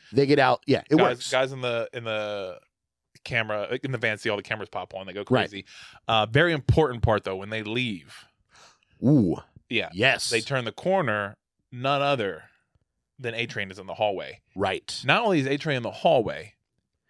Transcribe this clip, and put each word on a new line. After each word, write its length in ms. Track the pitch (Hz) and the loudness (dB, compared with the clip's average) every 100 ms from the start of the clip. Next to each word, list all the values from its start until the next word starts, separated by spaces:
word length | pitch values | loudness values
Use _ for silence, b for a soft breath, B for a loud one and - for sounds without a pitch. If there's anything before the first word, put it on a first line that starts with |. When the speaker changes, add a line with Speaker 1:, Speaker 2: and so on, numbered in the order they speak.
| b | b
Speaker 1:
They 140 | 110 | 2
get 140 | 139 143 | 4 6
out. 240 | 131 123 - | 6 4 2
Yeah, 160 | 123 - | 0 4
it 60 | 151 | 4
Speaker 2:
Guys, 200 | - 123 | 4 2
Speaker 1:
works. 140 | - | 0
Speaker 2:
guys 220 | 131 131 | 2 2
in 80 | 135 | -2
the, 300 | 123 117 113 | -2 -2 -4
in 120 | 123 | -6
the 540 | 117 107 107 104 95 90 _ _ _ _ _ _ | -4 -4 -4 -6 -8 -12 _ _ _ _ _ _
camera, 540 | - 120 107 107 101 131 | -4 -4 -2 -4 -4 -4
in 100 | 131 | -4
the 60 | 127 | -2
van 180 | 113 107 | -2 -2
see 140 | 113 | -2
all 60 | 104 | -4
the 40 | |
cameras 280 | - 107 98 | -4 -8 -8
pop 240 | 101 92 | -10 -10
on. 120 | 95 95 | -10 -10
They 60 | |
go 80 | 92 101 | -10 0
Speaker 1:
Right. 200 | 127 98 | 2 2
Speaker 2:
crazy. 160 | 98 - B B B - | -6 -14 B B B 0
Uh, 180 | 113 | 0
very 280 | 107 127 170 | 2 4 2
important 480 | 156 - - 151 120 | 2 2 4 2 2
part, 220 | 117 104 | 2 2
though, 120 | 95 95 | 0 -6
when 140 | 101 | -6
they 120 | 110 | -6
leave. 640 | 104 117 123 92 71 - - _ _ b b b _ _ | -4 -2 -2 -4 -10 -20 -20 _ _ b b b _ _
Speaker 1:
Ooh. 320 | 110 147 95 76 - _ _ | 4 6 4 0 -6 _ _
Speaker 2:
Yeah. 220 | 117 85 | -2 -2
Speaker 1:
Yes. 380 | 85 127 123 - | 0 2 2 0
Speaker 2:
They 100 | 117 | -2
turn 240 | 113 135 | 0 -2
the 80 | 117 | -4
corner. 640 | - 180 190 139 104 101 - _ _ _ | -4 -2 0 0 -2 -4 -8 _ _ _
None 300 | 123 131 139 | -6 -2 2
other 440 | 143 139 101 80 - _ _ _ _ _ _ - | 2 0 -2 -6 -14 _ _ _ _ _ _ -10
than 160 | 120 | -8
A-Train 360 | 113 117 - 98 | -6 -6 -6 -8
is 80 | 95 | -10
in 80 | 95 | -12
the 80 | |
hallway. 460 | 85 107 92 69 - _ | -2 -2 -2 -8 -14 _
Speaker 1:
Right. 460 | 92 98 95 - - | -4 -2 -2 -6 -6
Speaker 2:
Not 180 | 127 180 | 0 0
only 160 | 233 175 | 2 0
is 60 | 135 | 0
A-Train 300 | 143 160 135 | -2 -2 -4
in 40 | |
the 80 | 113 | -4
hallway, 640 | - 180 147 98 73 80 _ _ _ _ _ _ | -2 2 4 2 -6 -12 _ _ _ _ _ _